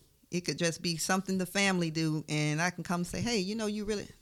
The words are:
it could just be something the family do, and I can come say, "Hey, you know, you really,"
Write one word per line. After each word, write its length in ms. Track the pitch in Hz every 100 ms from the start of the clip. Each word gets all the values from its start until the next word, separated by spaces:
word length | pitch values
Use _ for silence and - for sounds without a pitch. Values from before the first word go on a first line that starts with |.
| _ _ -
it 100 | 175
could 160 | 175 151
just 240 | 170 160
be 160 | 180 165
something 400 | - 190 190 190
the 80 | 180
family 440 | 202 196 185 165
do, 340 | 160 160 156 -
and 320 | 151 151 151
I 80 | 180
can 140 | 175
come 200 | 170 175
say, 180 | 175 185
"Hey, 180 | 208 233
you 160 | 185 220
know, 100 | 214
you 200 | 214 208
really," 220 | 208 - -